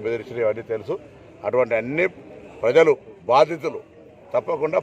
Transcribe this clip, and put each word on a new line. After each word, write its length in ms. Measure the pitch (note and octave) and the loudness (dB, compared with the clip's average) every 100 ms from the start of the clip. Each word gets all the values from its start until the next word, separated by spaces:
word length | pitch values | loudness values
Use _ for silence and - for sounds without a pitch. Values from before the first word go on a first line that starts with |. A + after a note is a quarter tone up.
| A2 | -2
బెదిరించినా 340 | A#2 G#2+ A#2+ | -6 -8 -4
ఇవన్నీ 200 | A2 G#2+ A2 | -2 -2 -6
తెలుసు. 240 | A2 G#2 F3+ - - - - G#2 | -8 -6 -10 -10 -20 -20 -10 -2
అటువంటి 280 | B2 A#2+ A2+ | 0 0 0
అన్ని 240 | A#2 D3 F#3 - - - - - | -2 -2 -2 -4 -16 -20 -20 -4
ప్రజలు, 300 | A2+ C3+ D#3+ C#3 - - F2 | 2 6 6 4 -4 -14 2
బాధితులు 500 | G2+ D#3 E3 D3+ A2+ - - - - - B2 | 4 4 0 -6 -8 -14 -20 -20 -20 -6 -4
తప్పకుండా 440 | - E3 D#3 E3 | -2 -4 -2 -2